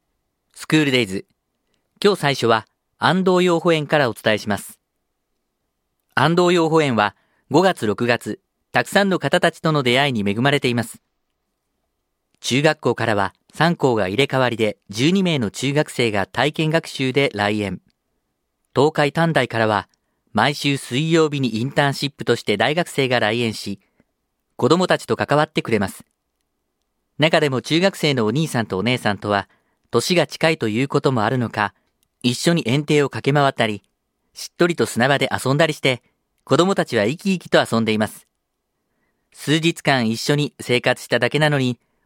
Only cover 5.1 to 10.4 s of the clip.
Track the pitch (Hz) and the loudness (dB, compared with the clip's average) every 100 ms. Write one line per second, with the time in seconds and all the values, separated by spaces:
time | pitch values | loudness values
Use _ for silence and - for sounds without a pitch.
5.1 | _ _ _ _ _ _ _ _ _ _ | _ _ _ _ _ _ _ _ _ _
6.1 | - 143 170 175 175 160 160 147 110 104 | 0 2 4 4 2 2 2 2 2 0
7.1 | - _ _ _ 139 190 170 110 101 120 | -2 _ _ _ 2 2 2 -2 0 0
8.1 | 117 107 - _ _ _ - - 196 202 | 0 -2 -10 _ _ _ -4 0 0 2
9.1 | 175 139 180 170 - 165 151 123 123 143 | 0 0 0 0 0 -2 0 2 2 2
10.1 | 117 101 101 | 0 -2 0